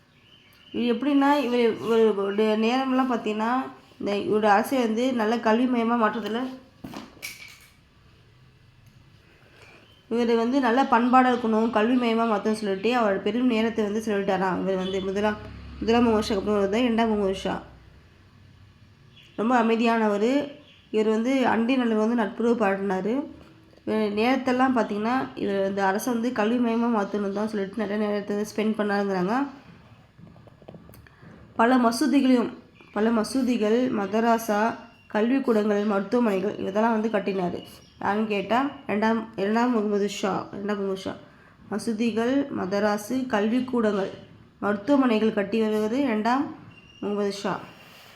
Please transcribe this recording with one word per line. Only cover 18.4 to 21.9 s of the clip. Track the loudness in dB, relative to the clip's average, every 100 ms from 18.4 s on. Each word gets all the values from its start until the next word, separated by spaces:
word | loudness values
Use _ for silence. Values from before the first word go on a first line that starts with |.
| -20 -20 -20 -20 -20 -20 -20 -20 -16 -4
ரொம்ப | 0 2
அமைதியானவர். | 4 2 2 2 2 2 2 0 -2 -10 -20 -20 -6
இவர் | 0 2
வந்து | 2 2 2 2
அண்டை | 2 2 2
நாடுகள் | 2